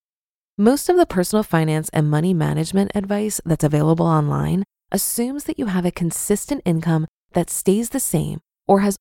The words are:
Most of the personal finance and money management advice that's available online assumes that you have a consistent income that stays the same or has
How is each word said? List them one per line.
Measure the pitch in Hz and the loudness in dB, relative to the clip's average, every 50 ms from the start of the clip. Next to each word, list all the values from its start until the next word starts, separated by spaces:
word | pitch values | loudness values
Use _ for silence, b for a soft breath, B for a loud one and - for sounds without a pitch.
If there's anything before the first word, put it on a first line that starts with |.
| _ _ _ _ _ _ _ _ _ _ _ | _ _ _ _ _ _ _ _ _ _ _
Most | - 202 226 277 285 - - | 2 4 4 4 4 2 2
of | 359 | 4
the | 359 330 | 4 2
personal | - - 185 180 - - 214 | 2 0 -2 0 0 0 -2
finance | 214 - - 165 160 156 156 156 151 - - | 0 0 0 0 2 2 0 -2 -2 -2 0
and | 160 151 151 | 0 2 2
money | 151 151 165 185 185 | 2 2 2 2 2
management | 160 151 151 147 151 160 165 180 196 202 196 - | 0 0 0 0 -2 -2 0 0 0 0 0 -2
advice | 208 196 196 208 208 214 214 - - - | -4 -4 -2 -2 -4 -4 -4 -6 -4 -2
that's | 165 156 - - | -2 0 0 0
available | 147 156 147 151 160 165 165 170 | 2 2 2 2 2 2 2 2
online | 165 160 156 147 143 143 139 147 151 160 185 202 - _ _ _ _ | 2 2 2 2 0 -2 -2 -2 -2 -2 -2 -4 -6 _ _ _ _
assumes | - 196 - - - - 240 254 269 285 - | -4 -4 -4 -4 -4 -4 -4 -4 -6 -6 -8
that | - 302 | -8 -6
you | - 269 | -4 -4
have | 208 185 185 175 | -2 -2 0 -2
a | 180 | -2
consistent | - - 175 165 - - - - 208 208 - - 294 - - | -2 -2 -2 -4 -4 -4 -2 -2 -2 -2 -2 -4 -6 -2 0
income | 185 165 165 160 170 160 160 160 - _ _ _ _ | 0 0 0 2 2 2 2 0 -2 _ _ _ _
that | - 175 160 - | -2 -2 -2 -2
stays | - - - 190 190 214 233 - | -4 -2 2 2 2 2 0 -2
the | - 269 | -4 -4
same | - - - 151 147 - - 160 - _ _ _ _ | -2 -2 -2 -2 -2 -2 -6 -10 -12 _ _ _ _
or | - 196 196 | 2 2 4
has | 202 208 196 - | 4 0 -2 -2